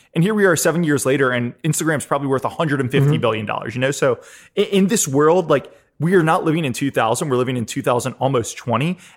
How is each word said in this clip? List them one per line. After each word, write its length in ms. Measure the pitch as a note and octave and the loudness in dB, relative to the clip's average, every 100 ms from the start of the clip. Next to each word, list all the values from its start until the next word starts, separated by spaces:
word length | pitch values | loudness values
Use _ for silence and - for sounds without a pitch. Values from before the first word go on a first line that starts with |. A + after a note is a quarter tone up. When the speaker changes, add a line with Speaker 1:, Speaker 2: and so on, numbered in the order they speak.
| _ | _
Speaker 1:
And 100 | E3 | 0
here 120 | F#3+ G#3+ | 0 4
we 100 | F#3+ | 4
are 100 | D#3 | 4
seven 280 | F3 D#3+ | 0 0
years 240 | D#3+ C#3 C3 | 0 0 2
later, 240 | C#3 B2+ | 2 2
and 280 | B2 A#2+ - | 0 -4 -4
Instagram's 420 | D#3 - D#3+ C#3+ - | -4 -2 -2 -2 -2
probably 220 | C#3+ C#3 | -2 0
worth 160 | C3 | -2
Speaker 2:
Mm-hmm. 100 | A#2 | -2
Speaker 1:
a 40 | - | -4
hundred 220 | D#3+ C#3 | -2 -2
and 120 | B2 | 0
fifty 260 | C3 C#3+ D3+ | 2 2 2
billion 300 | A2+ G#2+ G#2+ | 0 -2 -4
dollars, 260 | A2 - | -8 -8
you 80 | B2 | -4
know? 80 | C3+ | -4
So 300 | - C#3 A#2 - - - F#3+ | 0 0 0 -6 -20 -6 -4
i-, 60 | |
in 240 | G3+ G3 F#3+ | 0 2 2
this 220 | A#3 C#3+ | 2 0
world, 420 | C#3 D#3 F3+ D#3+ | 2 4 4 2
like, 240 | C#3 - - _ - | 0 -2 -16 _ -4
we 140 | E3 | 2
are 100 | F#3 | 4
not 220 | D#3 F3 D#3+ | 4 2 0
living 180 | D#3+ | 0
in 100 | C#3 | -2
two 180 | - C#3 | -4 -2
thousand, 380 | C3 A2 A#2 D#3 | 0 0 0 0
we're 80 | B2+ | 0
living 200 | B2+ B2 | 0 -4
in 80 | G#2+ | -6
two 160 | C#3 | -4
thousand, 320 | C#3+ A#2+ B2+ - | -2 -2 -2 -4
almost 360 | C3+ B2+ G#2 - | -2 -2 -4 -8
twenty. 440 | B2 A2+ D#3+ F#3 - | -4 -2 -2 -6 -12